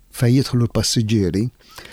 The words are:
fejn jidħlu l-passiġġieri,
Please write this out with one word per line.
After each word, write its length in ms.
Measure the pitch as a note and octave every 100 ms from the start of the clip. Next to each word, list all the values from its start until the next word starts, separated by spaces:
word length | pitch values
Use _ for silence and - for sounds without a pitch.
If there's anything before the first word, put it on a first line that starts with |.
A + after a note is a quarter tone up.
| _
fejn 220 | - A#2+ B2+
jidħlu 300 | B2+ B2 A#2
l-passiġġieri, 800 | - G#2+ - G#2+ A2 F#2 F2 B2 - _ - -